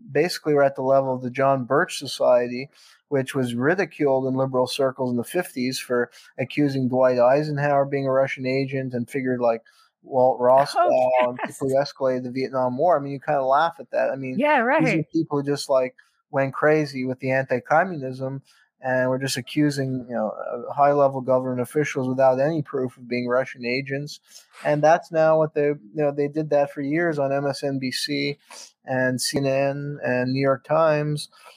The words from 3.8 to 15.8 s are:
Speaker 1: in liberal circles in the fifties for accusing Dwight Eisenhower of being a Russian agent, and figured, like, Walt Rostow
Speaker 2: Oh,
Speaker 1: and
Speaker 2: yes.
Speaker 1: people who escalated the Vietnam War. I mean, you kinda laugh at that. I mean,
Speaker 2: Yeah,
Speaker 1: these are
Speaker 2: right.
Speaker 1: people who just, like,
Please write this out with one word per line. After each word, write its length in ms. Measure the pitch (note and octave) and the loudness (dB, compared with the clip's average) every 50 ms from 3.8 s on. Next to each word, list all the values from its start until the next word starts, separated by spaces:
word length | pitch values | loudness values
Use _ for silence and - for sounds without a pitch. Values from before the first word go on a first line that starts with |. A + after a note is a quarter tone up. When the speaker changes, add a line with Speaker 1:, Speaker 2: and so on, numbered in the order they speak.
| F3+ D#3 - - D3 C#3 C3+ C3 C3 | -2 -4 -2 0 0 2 2 2 0
Speaker 1:
in 80 | C3 C3 | 0 -2
liberal 320 | C3 C3 C3+ C3 B2+ B2+ | -2 -2 0 0 0 0
circles 440 | - - - C3+ C3 B2+ - C3 B2 | 0 0 0 -2 -2 -2 -2 -4 -2
in 60 | A#2+ | -2
the 80 | A#2+ A2+ | -4 -4
fifties 560 | - - F3+ F3 - - B2+ B2 C3 C3 - | -4 -4 -4 -4 -4 -6 -6 -4 -4 -4 -6
for 300 | - - B2 A#2+ A#2+ - - - - - _ - | -6 -2 -2 -2 -2 -2 -6 -14 -20 -14 _ -8
accusing 500 | C3 - - D3+ D3 C#3 C3+ C3+ B2+ A#2+ | -8 -4 -2 0 0 0 0 0 0 0
Dwight 300 | B2+ B2+ B2+ B2+ B2+ B2 | 2 4 4 4 4 4
Eisenhower 680 | A#2+ B2 C#3 D3 D3+ D3+ D3 C#3 C#3+ D3 C#3+ C#3 C#3 | 4 6 4 4 2 0 -2 -2 0 2 2 2 2
of 60 | C#3 | 0
being 160 | C#3 C#3 C3+ | -2 -2 -2
a 60 | C3+ | 0
Russian 340 | C3 C3+ C3+ C3+ - C#3 B2+ | 2 2 0 0 -2 -4 -4
agent, 460 | B2+ C3 C#3 C#3 C3 C3+ C3+ C3 B2+ | -2 0 0 -2 -2 -4 -6 -6 -4
and 160 | B2 A#2+ A#2 - | -6 -6 -6 -6
figured, 320 | - C#3 B2+ B2+ B2+ B2 | -6 -4 -2 -2 -2 0
like, 220 | A#2+ A#2 A2+ A2+ - _ _ _ _ _ _ _ | 2 0 0 0 -4 _ _ _ _ _ _ _
Walt 360 | - - C3+ B2+ B2+ C3 A#2 A#2+ | -10 -2 2 4 4 4 4 4
Rostow 500 | B2 B2 C3 C3+ C#3+ - - - F4 - | 4 6 6 6 6 4 2 2 2 4
Speaker 2:
Oh, 200 | C3 B2+ B2+ B2+ B2+ B2+ | 4 2 2 4 4 2
Speaker 1:
and 180 | B2 B2 B2+ B2+ | 2 2 0 -4
Speaker 2:
yes. 160 | - - - - | -8 -8 -6 -4
Speaker 1:
people 120 | C#3+ C3+ | -2 0
who 60 | C3 | 0
escalated 480 | C3+ C#3+ - - - C3+ C3 B2+ B2+ B2+ | 0 0 -2 -4 -2 -2 0 0 -2 -4
the 60 | B2 | -6
Vietnam 460 | B2 C3+ C3 A#2 C3+ B2+ B2+ B2+ B2 | -6 -4 -4 -4 -2 -2 -2 -2 0
War. 220 | C3 D#3+ F3+ E3 C#3+ | 0 2 4 2 2
I 40 | |
mean, 100 | C#3 C#3 | 0 -4
you 80 | C#3 C3+ | -8 -8
kinda 220 | - D3+ D3 C#3 | -4 -2 -2 0
laugh 340 | C3 C3 C3+ D3 E3 E3+ - - | 2 2 2 2 2 0 -2 -8
at 100 | - - | -12 -6
that. 200 | - B2 A#2+ A2+ | -2 -2 0 0
I 60 | B2+ | -2
mean, 220 | C3+ C3 B2+ C3 G3 | -4 -6 -6 -4 -2
Speaker 2:
Yeah, 180 | C#4+ D4 D4+ | 0 2 2
Speaker 1:
these 40 | C4 | 2
are 360 | A3+ B3 D4 D#4+ D#3 - - | 2 2 2 2 2 2 0
Speaker 2:
right. 160 | D#3+ D3+ - | 0 -2 -4
Speaker 1:
people 280 | - E3 D#3 - D3 C#3+ | -4 -4 -4 -2 -2 -4
who 60 | C3+ | -2
just, 240 | C#3+ C#3+ C3+ - - | -2 -4 -4 -2 0
like, 260 | C3+ C3 | 0 0